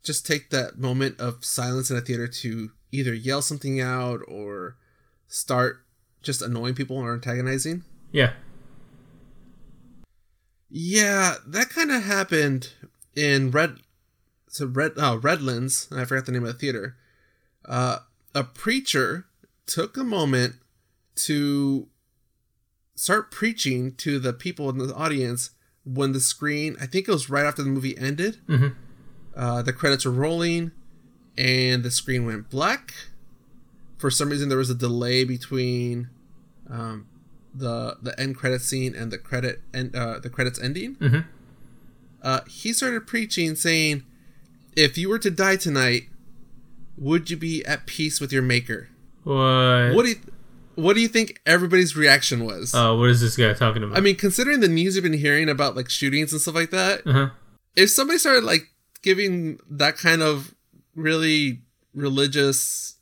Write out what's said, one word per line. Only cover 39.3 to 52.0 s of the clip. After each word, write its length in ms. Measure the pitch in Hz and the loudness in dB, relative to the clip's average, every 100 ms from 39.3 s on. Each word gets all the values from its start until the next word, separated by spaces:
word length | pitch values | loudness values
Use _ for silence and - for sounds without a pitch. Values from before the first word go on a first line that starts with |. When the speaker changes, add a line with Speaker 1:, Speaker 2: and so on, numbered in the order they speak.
| 127 123 - - | -4 -4 -6 -8
Speaker 1:
en-, 200 | 131 127 | -6 -6
uh, 240 | - 117 117 | -4 -6 -6
the 100 | 123 | -10
credits 300 | 123 127 123 | -4 -4 -2
ending. 360 | 127 143 220 269 | -4 -4 -8 0
Speaker 2:
Mm-hmm. 240 | 143 131 165 - - - - - - - - - | 4 4 2 -12 -20 -20 -20 -20 -20 -20 -20 -10
Speaker 1:
Uh, 180 | 131 131 - | -4 -4 -4
he 240 | - 214 | -8 -4
started 340 | 233 262 233 220 | -2 -2 -4 -4
preaching, 480 | 233 214 - 165 156 | -4 -4 -2 -2 0
saying, 480 | 170 160 156 147 - - - - - - _ - | 2 4 4 0 -4 -20 -20 -20 -20 -20 _ 4
"If 200 | 147 165 | 4 4
you 100 | 185 | 0
were 100 | 226 | 0
to 120 | 214 | 0
die 260 | 170 190 190 | 2 2 2
tonight, 480 | 180 143 127 123 - - - - - - - - - - | 2 2 2 2 -2 -18 -18 -18 -16 -18 -18 -14 -12 -8
would 320 | 139 170 165 | 0 0 0
you 60 | 170 | -6
be 280 | 165 160 | -4 -6
at 220 | - 143 - | -4 -6 -6
peace 340 | - 156 - | -4 -2 -2
with 120 | 143 | -2
your 100 | 135 | 0
maker?" 460 | 127 120 120 107 - - - - | 2 2 0 -8 -8 -20 -20 -14
Speaker 2:
What? 720 | - 139 131 131 127 123 120 | -2 2 4 6 6 6 6
Speaker 1:
What 100 | 160 | 6
do 60 | 247 | 4
you, 60 | 226 - - - - - - | 2 -8 -16 -18 -20 -16 0
what 180 | 160 | 4
do 60 | 208 | 6
you 60 | 226 | 4
think 320 | 226 220 - | 4 0 -2
everybody's 520 | - 175 180 185 180 | 4 4 6 4 4
reaction 480 | 147 | 4